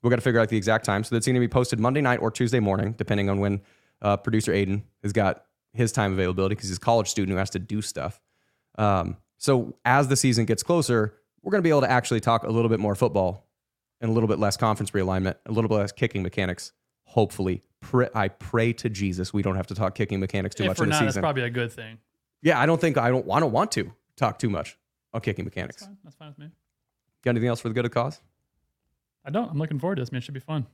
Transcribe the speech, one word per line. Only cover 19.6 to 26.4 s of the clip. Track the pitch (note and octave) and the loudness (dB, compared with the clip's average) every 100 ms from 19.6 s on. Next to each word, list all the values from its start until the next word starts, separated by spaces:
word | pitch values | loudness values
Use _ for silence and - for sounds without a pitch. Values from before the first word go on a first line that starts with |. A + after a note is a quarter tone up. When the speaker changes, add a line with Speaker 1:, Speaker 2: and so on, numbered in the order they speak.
| F2+ | -4
Speaker 1:
to | |
talk | F#2+ F#2+ | -2 -4
kicking | - G#2+ G2 | -2 -4 -2
mechanics | F#2+ G2+ F#2+ | -2 -4 -6
too | - | -2
Speaker 2:
If | F#3 | -2
Speaker 1:
much | F#3 | 0
Speaker 2:
we're | |
Speaker 1:
in | D3+ | 2
the | D3+ | 2
Speaker 2:
not, | |
that's | - | 2
Speaker 1:
season. | - | 2
Speaker 2:
probably | D#3+ C3+ | -2 -2
a | A#2+ | -4
good | A#2+ A#2+ | -4 -6
thing. | A2+ A2 A2+ _ _ _ _ | -8 -16 -18 _ _ _ _
Speaker 1:
Yeah, | D3 D3+ | 0 4
I | D3 | 4
don't | E3 | 4
think, | E3+ C#3 | 2 2
I | A#2+ | 2
don't, | B2+ - | 2 2
I | A2 | 0
don't | D#3+ | 2
want | A2+ G#3+ | 2 0
to | - F#2 - _ | -2 -6 -8 _
talk | _ B2 - | _ -2 0
too | A#2+ | -2
much | F#2 - - _ _ _ | -2 -6 -12 _ _ _
on | A2+ | -6
kicking | A2 G2 G2+ | -4 -4 -6
mechanics. | - - - | -8 -10 -12
Speaker 2:
That's | G3 | -20
fine. | G3 | -20
That's | - C#3+ | -20 _
fine | D3+ | -20
with | |
me. | C#3+ | -20